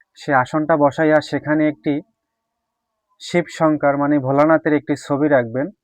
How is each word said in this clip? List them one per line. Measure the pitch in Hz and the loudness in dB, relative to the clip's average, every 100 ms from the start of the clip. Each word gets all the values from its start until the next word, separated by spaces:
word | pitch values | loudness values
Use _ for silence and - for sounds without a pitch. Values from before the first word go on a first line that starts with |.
| _ | _
সে | - - | -12 -2
আসনটা | 135 127 156 156 156 | 0 0 -2 0 2
বসাইয়া | 143 160 156 156 | 2 2 2 2
সেখানে | - 143 147 156 151 | 0 -6 -2 -2 -2
একটি | 151 156 143 - _ _ _ _ _ _ _ _ _ _ _ | -2 -4 -4 -6 _ _ _ _ _ _ _ _ _ _ _
শিব | - 175 160 | -4 -4 -2
শঙ্কর | - 160 151 143 139 | 0 0 2 0 0
মানে | 143 147 | 0 0
ভোলানাথের | 127 139 156 160 147 | 0 2 2 2 0
একটি | 147 147 143 | -2 -2 -6
ছবি | - 139 151 | -4 -2 2
রাখবেন। | 135 117 127 175 - | 2 0 -4 -8 -10